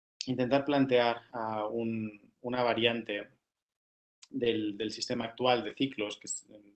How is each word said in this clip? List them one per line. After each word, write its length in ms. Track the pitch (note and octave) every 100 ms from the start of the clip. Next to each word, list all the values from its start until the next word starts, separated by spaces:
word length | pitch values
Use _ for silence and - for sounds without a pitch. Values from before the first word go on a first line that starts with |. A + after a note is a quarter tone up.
| _ - -
intentar 400 | B2 B2 C#3 C#3+
plantear, 560 | C#3+ C3 B2 A#2+ A#2 -
ah, 340 | A#2+ A2 G#2+ G#2+
un, 640 | A#2 A2+ A2+ G#2+ G#2 - _
una 200 | B2 B2+
variante 640 | A#2+ A2+ A#2 A#2 A2 G#2 - _ _ _ _ _ _ _ _ _ -
del, 480 | C#3 A#2 G#2+ G#2+ G2+
del 140 | A2
sistema 340 | - - A#2+
actual 400 | A2+ - B2+ A#2+
de 80 | G#2+
ciclos, 460 | - C3+ C3 G#2 -
que 80 | -
es, 200 | - - G#2 G2+